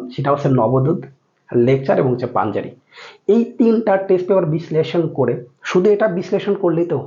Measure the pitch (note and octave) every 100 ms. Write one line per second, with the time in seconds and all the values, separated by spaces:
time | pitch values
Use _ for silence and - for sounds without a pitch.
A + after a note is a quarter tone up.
0 | - - C#3 C#3+ C#3+ B2+ A2+ C3 C3+ F#3
1 | - - _ _ - A#2+ A#2+ C3+ C3+ F#3+
2 | C3+ A#2+ A#2 G2 G2+ G2 - - _ -
3 | - - - A3+ A#3 - A3+ A3 G#3+ F#3+
4 | F#3+ F#3 F3+ F#3+ E3 D#3+ - D#3 D#3 F3
5 | D#3 - B2 B2 - _ - F3+ G#3 G3+
6 | A3 F3+ F3 G3 G#3 G3 F3 D#3+ E3+ C#3+